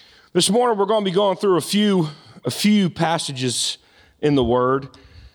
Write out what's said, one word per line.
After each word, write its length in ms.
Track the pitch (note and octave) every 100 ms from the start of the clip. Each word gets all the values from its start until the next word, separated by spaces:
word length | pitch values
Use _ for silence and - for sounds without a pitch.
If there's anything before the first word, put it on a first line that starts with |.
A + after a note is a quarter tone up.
| - - _
This 180 | F3+ F3
morning 260 | A#3 B3 G#3
we're 80 | G3
gonna 200 | A3 G3
be 40 |
going 280 | F3+ G3+ F#3
through 200 | G3+ E3+
a 40 |
few, 480 | - G3+ G#3 F#3 D#3 D3 - - C3
a 60 |
few 400 | - G#3 G#3+ F3+
passages 880 | - E3 E3 - C3 B2+ A2 - - _ _ _ -
in 140 | D3 C#3+
the 80 |
Word. 460 | A#2 B2 B2+ C3+ C3+ - - - -